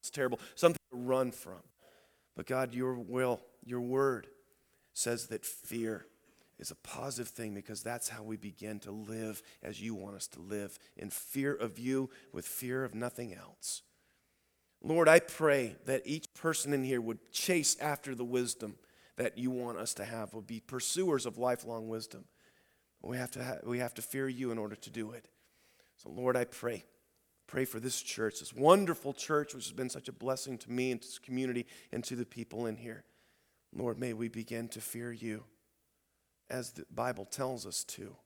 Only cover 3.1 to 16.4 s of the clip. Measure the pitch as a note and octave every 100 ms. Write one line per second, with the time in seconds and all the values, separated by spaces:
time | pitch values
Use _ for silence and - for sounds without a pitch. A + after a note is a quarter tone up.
3.1 | B2 B2+ A#2 - _ A#2 B2 B2 C3 C3+
4.1 | B2 - - _ _ _ _ _ - -
5.1 | A#2+ A#2+ A2 - - - A#2 A2+ G#2+ -
6.1 | _ _ _ _ _ - - - - B2+
7.1 | A#2+ A#2 - A2+ G2+ G2 G#2+ - A#2+ -
8.1 | A#2 G#2+ A2 G#2 - G#2+ G#2+ G#2 G#2 G#2
9.1 | A2+ A2 G2+ - - - G#2+ A2+ G#2+ G2
10.1 | G2 - - F2+ G#2 G2+ - - - G2+
11.1 | - - C#3 C#3 C#3+ A2+ G2 B2 C3+ C3
12.1 | - - - - - B2 B2+ C3 G#2+ B2
13.1 | - A#2+ F2+ - - - - - _ _
14.1 | _ _ _ _ _ _ _ - D#3+ D#3
15.1 | E3 E3+ - D#3 C#3+ A#2+ - - C3+ -
16.1 | D3+ - -